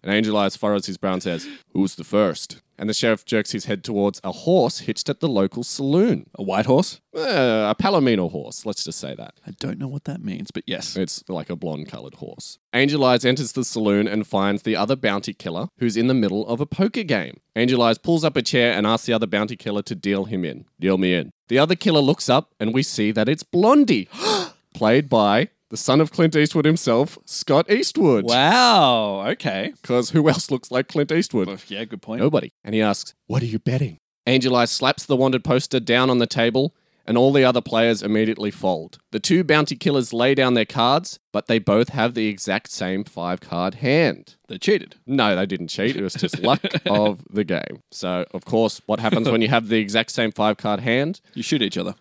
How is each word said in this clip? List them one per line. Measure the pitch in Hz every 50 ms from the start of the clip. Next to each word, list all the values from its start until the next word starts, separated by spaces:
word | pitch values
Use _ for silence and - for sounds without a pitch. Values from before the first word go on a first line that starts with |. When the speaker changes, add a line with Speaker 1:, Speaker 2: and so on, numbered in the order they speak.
| -
Speaker 1:
And | 92 101
Angel | 107 110 107 107
Eyes | 104 101 95 -
furrows | - - 104 104 98 -
his | - 92
brow | - - 98 92
and | 92 -
says, | 98 85 82 - - 143 - _ _ _
"Who's | 92 98 92 -
the | - 80
first?" | - - 104 107 92 76 - - - - - _ _ _ -
And | 98
the | 107 107
sheriff | - - 117 110 98 _
jerks | - - 110 104 - -
his | 104 -
head | - 107 95 -
towards | - 110 101 101 101 95 - -
a | 92
horse | 90 - - 165 180 185 127 123 - -
hitched | - - - - - -
at | 143 _
the | -
local | 151 127 98 98 95 - 117 120
saloon. | - - - 139 135 147 180 208 240 151 71 - _ _
Speaker 2:
A | - 101
white | 98 95 101 113
horse? | 127 131 147 196 - - _ _ _
Speaker 1:
Uh, | - - 311 269 214 160 131 123 110 110 107 104 110
a |
Palomino | - - 190 202 170 139 127 113 98 90 80
horse, | 82 76 62 53 - - -
let's | 110 101 - -
just | 80 - -
say | - 67 65
that. | 52 55 50 _ _ _
Speaker 2:
I | - 185 _
don't | - 139 - -
know | 139
what | 131 139 143 _
that | - 139 - -
means, | 104 92 - 101 -
but | - 90 -
yes. | - 92 85 - - -
Speaker 1:
It's | 95 92 82 - - _
like | - 92 80 78 -
a | 90
blonde-coloured | 82 95 82 78 73 78 69 - 57 57 - -
horse. | - - 50 - - - - - _ _ _ -
Angel | 123 135 143 147 147 135
Eyes | 127 123 120 123
enters | 123 127 135 135 117 -
the | 135 120
saloon | - - 117 107 104 101 101 107
and | 101 101 107 104
finds | - - 98 98 101 101 101
the | - 113 110
other | 90 101 107 135
bounty | 131 120 107 98 101 - - 98
killer, | _ - 92 82 87 123 190 _ _
who's | 123 120 101
in | 110 117
the | 127 131
middle | 127 107 98 90 104 107
of | - 117 117
a | 151
poker | - - - 196 226 - 254
game. | 214 156 131 101 78 64 - _ _ _ _
Angel | 110 120 127 131 120
Eyes | 120 117 110
pulls | - _ - 170 160 156
up | 156 139
a | 147 113
chair | - - 127 120 120 107
and | 95 104
asks | 107 113 113 -
the | - 117
other | 113 113
bounty | 95 92 101 107 107 117
killer | - - 113 101 101
to | 101 - 113
deal | 87 - 98 101 98 95
him | 107 110 92 87
in. | 78 64 - - _ _ _
"Deal | 82 92 95 92
me | 95 92 90
in." | 87 67 58 _ _ _
The | _ 117
other | 131 147 160 185
killer | - - - 160 147
looks | 139 135 - - - -
up | 127 139 - _ _ _
and | 110 110 113
we | 131 135
see | - - - 107 104
that | 107 110 107
it's | 120 156 156
Blondie, | - _ - 175 202 226 277 294 285 214 147 107 92 _ - 247 381 427 427 403
<gasps> | 359 311 - _ _ _ _
played | - 117 107 117 139 147 135
by | 123 113 104 101 101 117 190 - _ _ _ _
the | 110
son | 110 - - 131 147
of | 160 151 -
Clint | - 165 160 160
Eastwood | 151 151 147 - 165 147
himself, | 156 165 165 - 135 117 117 143 - - - _
Scott | - - - - - 139 151 170 -
Eastwood. | 208 233 - - - 311 247 156 127 107 95
Speaker 2:
Wow, | 117 117 127 139 160 208 254 254 240 226 190 156 131 123 113 107 104 98 98 98 120
okay. | 220 - - 143 95 95 104 - - _ -
Speaker 1:
'Cause | - 123 123 120 -
who | - 165 151 160
else | - 175 - -
looks | 139 127 - -
like | 127 127 135
Clint | - - 156 147 -
Eastwood? | 156 165 170 - - 117 92
Speaker 2:
Well, | 92 98 95 -
yeah, | - 101 101 113
good | 107 113 92
point. | - - 110 120
Speaker 1:
Nobody. | 110 147 156 - - - _ _ _
And | 101 110
he | 110
asks, | 110 104 101 - - - _ _ _
"What | - 110 135
are | 117
you | 117 110 107
betting?" | _ - 123 131 147 110 78 _ _ _ _ _ _
Angel | 117 131 135 123 131 123
Eyes | 123 120 113
slaps | - - 131 131 151 - -
the | - 143
wanted | 127 131 131 127 123 -
poster | 156 127 131 - - - 127
down | 110 - 117 123 127 131
on | 127 123
the | 117
table, | 113 - 127 117 117 113 131 135 170 _ _ _ _ _ _ _
and | - 113
all | 120 127 135 139
the | 139 131
other | 127 120 123
players | - - - 113 117 117 113 101
immediately | 98 101 107 107 110 110 110 - 107 104
fold. | - - - 95 90 78 82 - - _ _ _
The | - 113
two | - - 170 175 180
bounty | 156 156 151 147 - 143
killers | - - 147 143 135 123 - 120
lay | 117 120 131 139
down | 131 131 127 120
their | 117 107
cards, | - - 127 117 123 139 156 175 - - - _ _ -
but | 104 -
they | - 117 113
both | 98 - 101 110 123 -
have | - 143 110 120 117
the | 117 110
exact | 107 101 95 - - 95 101 _ -
same | - - 104 90 95 95 104
five-card | - - - 85 87 90 90 - - 87 87 87 98 95
hand. | - 123 123 139 160 170 127 73 - - - _ _ _
Speaker 2:
They | _ -
cheated. | - - - 214 180 - - - _ _
Speaker 1:
No, | 123 135 135 113 104 95
they | 90 98
didn't | 95 95 82 85
cheat. | 80 - - 98 120 135
It | - 98
was | 90 -
just | - - 90 - -
luck | 95 113 135 - - 196 -
Speaker 2:
<laughs> | 156 _
Speaker 1:
of | - 101 104 107 107 98 - - -
the | - 104 104
game. | 78 92 76 50 - - - _ _
So, | - - - 90 90 90 87 _
of | - 92 -
course, | - - 110 113 107 - - _
what | - 107 107
happens | 117 110 - 113 113 127
when | 113 113
you | 113 107
have | 135 117 113
the | 101 117 110
exact | 107 98 104 113 113 -
same | - - 117 107
five-card | - - 107 107 104 - - 107 104 98
hand? | - 120 117 127 143 160 190 - _ _ _
Speaker 2:
You | 127 117
shoot | - 156 143
each | 113 95 -
other. | 92 90 92 98 _